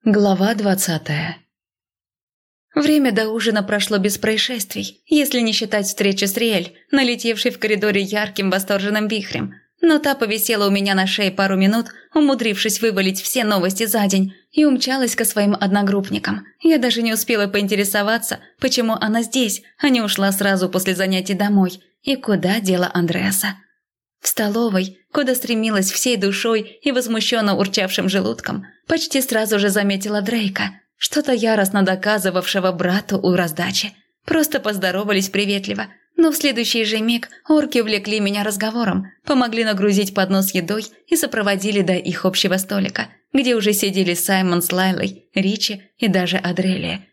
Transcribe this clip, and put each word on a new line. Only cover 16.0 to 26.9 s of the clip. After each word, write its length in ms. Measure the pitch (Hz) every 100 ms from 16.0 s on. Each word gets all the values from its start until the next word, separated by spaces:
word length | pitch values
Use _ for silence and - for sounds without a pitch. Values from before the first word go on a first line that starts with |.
| 196 202 - 208 - _
Я 160 | 330 311
даже 240 | 240 226
не 140 | 233
успела 320 | 220 - 220 202
поинтересоваться, 920 | 202 202 208 202 214 202 226 226 - - _
почему 380 | 262 254 226 220
она 220 | 214 220
здесь, 400 | 226 269 233 - - _
а 100 | 294
не 140 | 254
ушла 280 | 214 208 196
сразу 360 | 196 202 190 180
после 260 | 190 190
занятий 380 | 185 190 190 190
домой, 480 | 185 202 202 185 - _ _
и 140 | - 269
куда 440 | 247 190 175 214
дела 300 | 190 180 180
Андреаса. 640 | - 170 170 190 190 202 196 _ _ _ _ _ _
В 40 | -
столовой, 720 | - 214 214 233 190 190 - _
куда 220 | - 262
стремилась 580 | 254 - 226 226 208 190
всей 240 | - 254 233
душой 640 | 196 196 226 226 214 -
и 100 | -